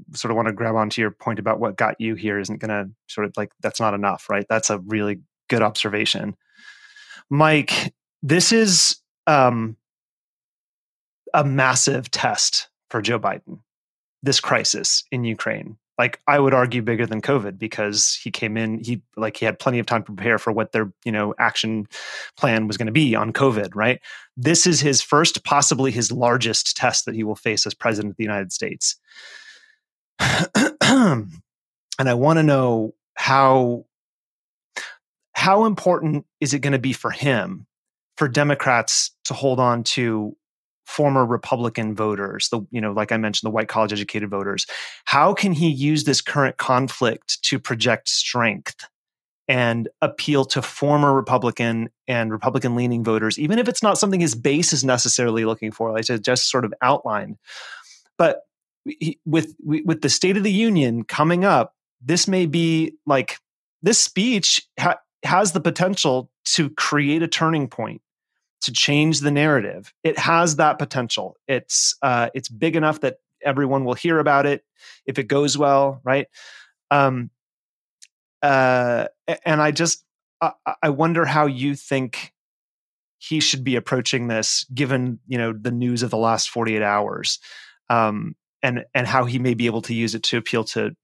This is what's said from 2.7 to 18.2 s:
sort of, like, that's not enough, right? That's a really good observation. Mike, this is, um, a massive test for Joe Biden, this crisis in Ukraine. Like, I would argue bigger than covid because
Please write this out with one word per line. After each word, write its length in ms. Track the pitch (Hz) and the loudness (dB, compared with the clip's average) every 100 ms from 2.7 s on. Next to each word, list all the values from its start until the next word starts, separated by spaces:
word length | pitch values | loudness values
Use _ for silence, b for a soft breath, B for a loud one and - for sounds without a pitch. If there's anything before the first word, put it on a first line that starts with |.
| 104 98 110 - | -6 -6 -12 -12
sort 200 | - 104 | -6 -6
of, 60 | 101 | -6
like, 140 | 104 _ | -10 _
that's 200 | 107 - | -8 -2
not 140 | 110 | -2
enough, 360 | 101 101 87 - | 0 -2 -4 -4
right? 160 | 101 101 | -4 0
That's 200 | 113 110 | -2 0
a 100 | 104 | -4
really 400 | 92 107 104 101 - _ - | -4 -4 -4 -6 -12 _ -4
good 120 | 120 | 0
observation. 720 | 110 107 107 104 113 - 104 95 B B B B B B B B - | 2 0 -4 -2 -2 -2 -6 -8 B B B B B B B B -4
Mike, 640 | 143 156 151 127 - - - _ _ | 2 4 4 2 -4 -4 -10 _ _
this 280 | 139 165 - | 0 2 4
is, 460 | 226 220 175 - - _ _ - | 4 4 4 2 0 _ _ 2
um, 500 | 151 127 117 113 110 _ _ _ _ _ _ _ _ _ _ _ _ _ _ - | 4 4 2 -4 -8 _ _ _ _ _ _ _ _ _ _ _ _ _ _ -2
a 100 | 156 | 2
massive 680 | 143 135 131 127 - 131 123 | 2 4 4 4 2 0 -4
test 600 | - 123 104 - - - _ _ | -2 -2 0 0 -2 -4 _ _
for 120 | 120 | -4
Joe 180 | 101 117 | -2 -2
Biden, 400 | 101 98 - - _ _ _ _ _ _ | -2 -4 -8 -18 _ _ _ _ _ _
this 160 | 131 131 | 0 0
crisis 640 | - 120 - 104 - - - | 2 0 2 -2 -2 -2 -2
in 120 | 131 117 | -4 -4
Ukraine. 520 | 110 113 110 - - _ - | -4 -4 -6 -8 -18 _ -2
Like, 240 | 123 - - | -2 -2 0
I 120 | 143 | 4
would 140 | 135 | 4
argue 280 | 131 123 123 | 4 2 0
bigger 240 | 110 113 117 | -2 -2 -2
than 160 | 110 | -2
covid 380 | 117 139 101 92 | 0 0 -2 -6
because 580 | 110 - 104 104 - - | -8 -4 -4 0 0 -2